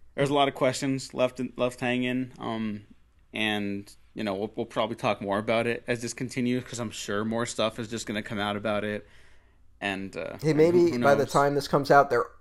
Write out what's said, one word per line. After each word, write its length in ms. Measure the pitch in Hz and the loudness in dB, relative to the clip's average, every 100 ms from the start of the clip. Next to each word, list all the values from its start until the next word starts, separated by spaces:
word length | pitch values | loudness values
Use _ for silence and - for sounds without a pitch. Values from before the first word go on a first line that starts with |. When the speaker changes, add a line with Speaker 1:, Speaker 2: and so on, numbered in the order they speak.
| - - | -10 -2
Speaker 1:
there's 140 | 139 | 2
a 40 | |
lot 140 | 143 139 | 4 2
of 60 | - | 2
questions 580 | 135 127 139 135 - | 0 2 -2 -2 -4
left 260 | 131 127 - | 0 0 0
in, 100 | 127 - | -8 -2
left 240 | 123 123 | -2 0
hanging. 500 | 127 123 123 127 127 - | 0 0 0 -2 -6 -8
Um, 440 | 117 113 110 104 107 - _ _ _ | -8 -6 -6 -6 -12 -20 _ _ _
and, 600 | 110 110 104 101 101 101 - - | -4 -2 0 -2 -6 -10 -20 -16
you 100 | - | -6
know, 100 | 107 | -4
we'll, 180 | 98 104 - | -4 -4 -6
we'll 100 | 113 | -4
probably 300 | - 110 113 | -2 -2 0
talk 260 | 120 104 | -2 0
more 180 | 98 98 | -2 -2
about 280 | 113 113 117 | 0 0 0
it 160 | 117 - | -4 -4
as 140 | 120 | -4
this 120 | 117 | -6
continues, 500 | - 123 - 123 123 | -6 -6 -2 -2 -2
'cause 160 | 123 113 | -4 -8
I'm 100 | 113 | -8
sure 340 | - - 101 110 | -8 -6 -4 -2
more 200 | 117 117 | -2 -2
stuff 340 | - 110 110 | -2 -2 -2
is 100 | 107 | -8
just 160 | 113 - | -8 -6
gonna 160 | 104 | -6
come 160 | 107 107 | -6 -4
out 160 | 104 104 | -2 -2
about 300 | 107 104 104 | -2 -2 -2
it. 200 | 104 - - - - - _ - - | -6 -10 -20 -20 -20 -20 _ -20 -6
And, 340 | 101 95 95 - | -4 -4 -6 -8
uh, 220 | 85 - | -8 -4
Speaker 2:
Hey, 100 | 151 | 0
Speaker 1:
and 60 | 147 | 4
Speaker 2:
maybe 220 | 165 175 | 6 6
Speaker 1:
who, 80 | 170 | 4
who 80 | 123 | 4
Speaker 2:
by 160 | 139 143 | 4 4
the 80 | |
Speaker 1:
knows? 100 | 135 | 4
Speaker 2:
time 200 | 147 143 143 | 2 4 2
this 120 | 135 | 2
comes 240 | 151 135 | 0 6
out, 180 | 143 143 | 6 6
they're, 160 | 120 - - | 2 0 -8